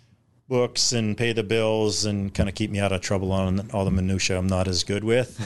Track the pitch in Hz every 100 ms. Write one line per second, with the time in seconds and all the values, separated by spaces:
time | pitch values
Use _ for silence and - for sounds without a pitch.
0 | _ _ _ _ - 127 120 - - 120
1 | 107 104 117 113 101 113 110 110 107 95
2 | 107 101 98 - 101 98 107 101 101 95
3 | - 98 95 95 95 95 110 104 98 95
4 | 92 95 - 92 92 92 92 90 - 101
5 | 107 120 123 -